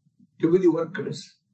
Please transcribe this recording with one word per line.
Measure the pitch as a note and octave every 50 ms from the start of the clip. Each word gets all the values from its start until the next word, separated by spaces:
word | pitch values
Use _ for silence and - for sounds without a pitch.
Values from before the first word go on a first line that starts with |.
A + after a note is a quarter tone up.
| _ _ _ _ _ _ _ -
to | - D#3+
be | E3+ F#3+
the | F3+
workers. | E3+ D#3 E3 E3 - - - C3+ C#3+ C#3+ - - - _ _ _ _